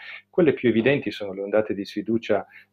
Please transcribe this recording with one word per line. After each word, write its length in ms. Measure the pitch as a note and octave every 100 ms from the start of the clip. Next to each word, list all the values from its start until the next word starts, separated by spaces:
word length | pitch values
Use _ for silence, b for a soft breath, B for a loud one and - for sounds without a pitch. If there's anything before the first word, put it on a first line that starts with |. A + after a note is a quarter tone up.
| B B B
Quelle 240 | - A2
più 160 | - A#2+
evidenti 400 | A2+ A2+ C#3 -
sono 240 | - G2+
le 80 | F#2+
ondate 320 | G2+ G#2+ G#2+
di 120 | G2 G2
sfiducia, 600 | G#2+ G2+ A2+ - G2+ - b b